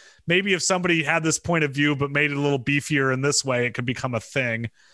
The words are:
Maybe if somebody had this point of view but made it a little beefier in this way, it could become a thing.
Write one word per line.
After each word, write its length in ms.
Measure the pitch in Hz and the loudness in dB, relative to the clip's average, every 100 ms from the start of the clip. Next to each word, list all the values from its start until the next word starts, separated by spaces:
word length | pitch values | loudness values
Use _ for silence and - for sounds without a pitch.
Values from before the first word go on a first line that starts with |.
| - - - | -20 -14 0
Maybe 280 | 180 202 | 2 2
if 80 | 180 | 0
somebody 400 | - 185 180 165 | 0 0 2 2
had 200 | 143 165 | 2 0
this 160 | 160 151 | 2 -2
point 260 | - 170 | 0 0
of 80 | 147 | 0
view 240 | 135 147 139 | 2 0 2
but 140 | 139 | 0
made 200 | 143 147 | 0 0
it 60 | 143 | 0
a 40 | |
little 180 | 143 139 | 0 0
beefier 540 | 120 143 - 147 135 | 0 -2 0 0 2
in 80 | 131 | 2
this 240 | 143 135 | 0 0
way, 220 | 135 123 120 | 0 0 0
it 80 | |
could 100 | 117 | -2
become 300 | 123 123 131 | -4 -4 -4
a 60 | 117 | -4
thing. 500 | - 143 123 113 117 - _ | -4 -4 -2 -2 -6 -10 _